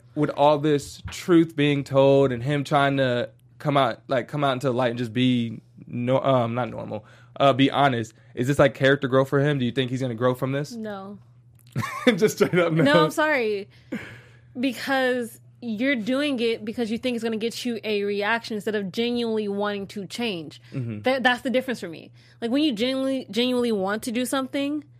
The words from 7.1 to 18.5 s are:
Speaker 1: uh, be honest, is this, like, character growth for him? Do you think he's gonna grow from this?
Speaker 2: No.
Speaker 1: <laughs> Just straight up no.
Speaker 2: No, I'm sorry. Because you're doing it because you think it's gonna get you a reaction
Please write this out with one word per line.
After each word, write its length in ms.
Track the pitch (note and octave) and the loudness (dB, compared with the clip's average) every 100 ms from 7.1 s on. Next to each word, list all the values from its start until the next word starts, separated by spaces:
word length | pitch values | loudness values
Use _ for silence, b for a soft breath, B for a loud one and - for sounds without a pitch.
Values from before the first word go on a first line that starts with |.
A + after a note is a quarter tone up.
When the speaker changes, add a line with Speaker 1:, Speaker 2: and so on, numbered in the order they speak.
| b b - | b b 2
Speaker 1:
uh, 140 | C#3 | 4
be 160 | B2 C3+ | 6 4
honest, 460 | C3 C#3 A#2+ A2+ - b | 4 2 2 -4 -12 b
is 140 | - B2+ | -4 0
this, 100 | D3 | 4
like, 160 | C#3 | 4
character 340 | - C3+ C#3 C3 | 4 2 4 2
growth 220 | C3 C3+ | 2 2
for 100 | C#3+ | 2
him? 180 | C#3+ C#3+ | 2 0
Do 60 | A#2+ | -2
you 60 | |
think 200 | B2+ B2+ | -2 -2
he's 100 | B2+ | -2
gonna 140 | C3 A2 | -4 0
grow 180 | B2+ | 0
from 180 | B2+ C3 | 0 -2
this? 180 | C#3 D3+ | -4 -6
Speaker 2:
No. 480 | A#3 A3 G3 G3 G3+ - _ _ _ _ - | -10 -10 -10 -14 -18 -20 _ _ _ _ -8
Speaker 1:
<laughs> 400 | - - B3 F#3 | -6 -2 0 4
Just 220 | G#3 - | 2 2
straight 180 | F#3+ F3 | 2 2
up 140 | E3+ | 2
no. 120 | D#3+ C4+ | 4 4
Speaker 2:
No, 180 | D4+ | 6
I'm 80 | D4+ | 4
sorry. 560 | D#4+ D#4 C#4+ A3 G3+ G3+ B B A#3+ B B B B B B3+ | 2 0 2 0 -4 -8 B B -10 B B B B B -4
Because 800 | C4+ A3+ - C4+ B3+ B3+ A3+ - - _ | -4 -4 -2 0 0 0 -4 -12 -20 _
you're 340 | A#3+ G#3 C4 C4 | -8 -2 0 0
doing 440 | G3+ C4 D4 B3 | 0 -2 0 0
it 240 | A#3 A3+ | -2 -2
because 280 | G#3+ A3 G#3+ | -6 -6 -4
you 60 | A3+ | -4
think 180 | B3+ A#3 | -4 -4
it's 80 | |
gonna 140 | A3+ A3 | -4 -4
get 280 | A3+ - B3 | -4 -4 -6
you 140 | A3+ | -6
a 200 | G#3+ G#3 | -4 -2
reaction 520 | G3+ G3+ G3+ G3 - | -2 -2 0 -2 -4